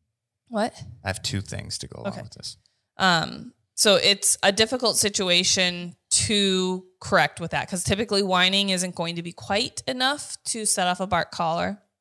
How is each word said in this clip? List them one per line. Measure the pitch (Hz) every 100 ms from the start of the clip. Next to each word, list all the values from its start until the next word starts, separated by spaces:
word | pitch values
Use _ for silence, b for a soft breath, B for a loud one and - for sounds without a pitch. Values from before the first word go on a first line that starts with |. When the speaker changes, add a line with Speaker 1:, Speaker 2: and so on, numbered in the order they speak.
| _ _ _ _ _
Speaker 1:
What? | 226 226 - - -
Speaker 2:
I | 98
have | 95
two | - 98
things | - - 107 -
to | -
go | -
along | 202
Speaker 1:
Okay. | -
Speaker 2:
with | -
this. | - - - _ _ _ -
Speaker 1:
Um, | 190 170 - - - - _
so | - 214 190
it's | 202 202 - -
a | 190
difficult | 202 220 254 240 -
situation | 208 202 185 175 185 196 180 175 175 - _
to | - - 208 196 185 185 185 - _
correct | - 185 147 -
with | 165
that | 147 -
'cause | 180
typically | - 202 220 202
whining | 196 185 185 196 196
isn't | 185 185
going | 175 170 170
to |
be | 170
quite | - - 202 254 - -
enough | 254 262 294 - -
to | - 226 214
set | - 180
off | 180
a | 190
bark | 175 -
collar. | - 165 170 180 202 _ _